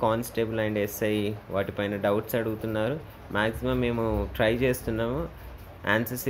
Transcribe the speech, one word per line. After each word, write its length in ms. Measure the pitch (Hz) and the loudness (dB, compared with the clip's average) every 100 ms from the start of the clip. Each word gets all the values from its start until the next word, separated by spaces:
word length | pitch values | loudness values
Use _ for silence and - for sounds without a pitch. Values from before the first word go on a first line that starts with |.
constable 560 | 117 113 120 - 113 113 107 | 2 2 0 -2 0 0 0
and 140 | 107 104 | 2 0
ఎస్ఐ 280 | - 107 107 101 107 - 95 | 0 0 2 0 -4 -4 -2
వాటిపైన 400 | 98 - 101 101 101 | -2 -2 -2 0 2
డౌట్స్ 300 | 104 113 120 | 2 2 0
అడుగుతున్నారు. 580 | 113 107 113 110 110 151 - - - 101 | 0 -2 -2 0 0 -2 -6 -14 -2 2
Maximum 400 | 110 113 127 127 120 | 2 2 0 2 2
మేము 200 | 117 113 107 101 - | 2 2 0 0 2
try 140 | 110 120 | 2 4
చేస్తున్నాము 560 | 127 123 - 113 117 139 165 - - - - - 95 | 2 2 -2 -2 -2 -2 -6 -10 -16 -14 -16 -6 0
answers 300 | 107 117 123 - | 2 2 -2 -2